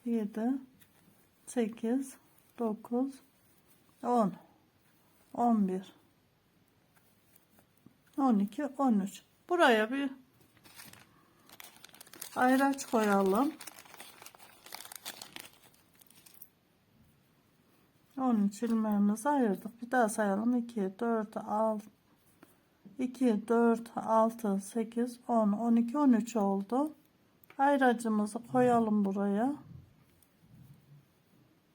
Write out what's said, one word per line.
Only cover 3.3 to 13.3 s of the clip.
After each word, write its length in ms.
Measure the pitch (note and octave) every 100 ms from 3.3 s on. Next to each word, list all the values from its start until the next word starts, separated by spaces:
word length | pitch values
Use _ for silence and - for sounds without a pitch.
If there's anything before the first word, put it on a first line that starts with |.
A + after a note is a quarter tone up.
| _ _ _ _ _ _ _
on, 300 | A#3+ A#3+ G#3 - - _ _ _ _ _ _ _ _
on 340 | - A#3+ A3 F#3+
bir, 260 | F#3 G3 - _ _ _ _ _ _ _ _ _ _ _ _ _ _ _ _ _ _ - _ _ -
on 200 | C4+ G#3
iki, 280 | G3+ - D4
on 340 | - C#4 G#3
üç. 220 | G3 - - _ -
Buraya 420 | F4 D4+ A3 A3
bir 200 | C4+ C#4 - _ _ _ _ - - - - - _ _ _ _ - - - - - - - - -
ayraç 500 | B3+ C4 C4+ C4+ -
koyalım. 680 | A#3 G#3+ G3 G3